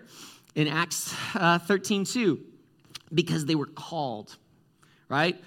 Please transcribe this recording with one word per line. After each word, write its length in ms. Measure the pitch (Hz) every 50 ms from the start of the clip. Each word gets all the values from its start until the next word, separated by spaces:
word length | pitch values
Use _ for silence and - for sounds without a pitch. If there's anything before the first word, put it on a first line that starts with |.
| - - - - - - - - _ _ _
in 140 | 151 151 147
Acts, 460 | 151 160 170 165 - - - - - - - - -
uh, 240 | 202 190 170 170 170
thirteen 460 | 170 - 202 190 196 - 214 196 196
two. 360 | - - 247 240 196 139 - - - - - _ _ _ _ _ _ - - - - -
Because 340 | 156 170 160 156 165 151
they 80 | 139 165
were 120 | 156 139
called, 680 | - 160 - - - - 165 147 135 117 104 107 - - - _ _ _ _ _ _ _ _ _ _ _ _ _ _
right? 320 | 131 139 156 175 180 - -